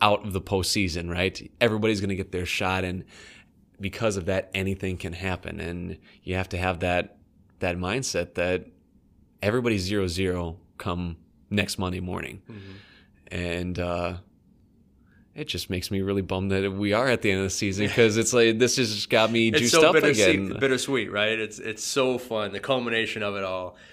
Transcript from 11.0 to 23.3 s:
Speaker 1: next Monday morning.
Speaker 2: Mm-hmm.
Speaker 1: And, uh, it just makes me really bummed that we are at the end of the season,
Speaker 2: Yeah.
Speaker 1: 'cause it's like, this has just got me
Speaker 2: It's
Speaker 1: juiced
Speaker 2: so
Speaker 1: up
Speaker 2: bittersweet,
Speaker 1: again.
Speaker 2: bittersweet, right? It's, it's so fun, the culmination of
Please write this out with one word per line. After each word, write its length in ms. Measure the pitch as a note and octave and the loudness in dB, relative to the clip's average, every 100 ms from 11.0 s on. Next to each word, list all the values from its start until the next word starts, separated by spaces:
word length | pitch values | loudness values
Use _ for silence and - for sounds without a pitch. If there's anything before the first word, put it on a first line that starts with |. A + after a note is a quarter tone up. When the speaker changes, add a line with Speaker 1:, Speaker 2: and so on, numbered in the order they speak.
| F2 E2 _ _ _ | -4 -8 _ _ _
Speaker 1:
next 280 | G#2 - - | -2 -2 -2
Monday 220 | F#2 F#2 | -4 -4
morning. 420 | F2+ F2+ - - - | -6 -6 -8 -14 -18
Speaker 2:
Mm-hmm. 220 | G#2+ G2 G2 - - _ _ - | -18 -16 -18 -20 -20 _ _ -10
Speaker 1:
And, 500 | F2+ F2 F2 F2+ F2+ | -6 -4 -2 -4 -2
uh, 380 | F2 F2 F2 F2+ - _ _ _ _ _ _ _ _ _ _ | -2 -2 -2 -6 -12 _ _ _ _ _ _ _ _ _ _
it 120 | - D3+ | -12 -8
just 240 | E2+ - | -8 -4
makes 220 | F#2 - | -4 -2
me 80 | G2 | -2
really 220 | F#2+ G2 | 0 -2
bummed 280 | F#2+ F#2+ G2 | -2 -2 0
that 180 | F#2+ G2 | 0 0
we 200 | F#2+ G2+ | 0 0
are 140 | G#2 C3 | 2 2
at 160 | A#2 | 2
the 80 | G#2+ | 2
end 80 | F#2+ | 2
of 60 | |
the 60 | F#2+ | 0
season, 340 | - G#2 F#2+ | 0 -2 0
Speaker 2:
Yeah. 100 | G#2 | 0
Speaker 1:
'cause 220 | B2 A2+ G#2+ | 4 4 4
it's 160 | A2+ | 2
like, 260 | B2 A2+ A2+ | 4 4 6
this 180 | B2 - | 4 4
has 160 | A#2 | 0
just 160 | G#2+ - | -2 2
got 220 | A#2 A2 | 4 4
me 180 | A#2 A2+ | 4 4
Speaker 2:
It's 120 | D3+ | 4
Speaker 1:
juiced 140 | A#2+ | 4
Speaker 2:
so 120 | E3+ D#3 | 6 6
Speaker 1:
up 60 | |
Speaker 2:
bittersweet, 340 | D#3+ D3+ A#2+ G2 | 6 4 6 6
Speaker 1:
again. 280 | C#3+ G2 G#2+ | 4 0 0
Speaker 2:
bittersweet, 540 | C3+ B2+ - C3+ G2 | 0 2 0 -2 0
right? 260 | G2+ G#2+ A2+ | 0 0 0
It's, 220 | G#2+ - | -4 -6
it's 240 | A2 G#2+ | -10 -8
so 340 | - C#3 C3 B2 | -2 2 2 0
fun, 340 | - A2 G#2 | -2 -4 -4
the 60 | G2 | -4
culmination 640 | - C3 A#2+ A2+ A2 A2 | -2 0 0 0 -2 -2
of 140 | G#2 | -4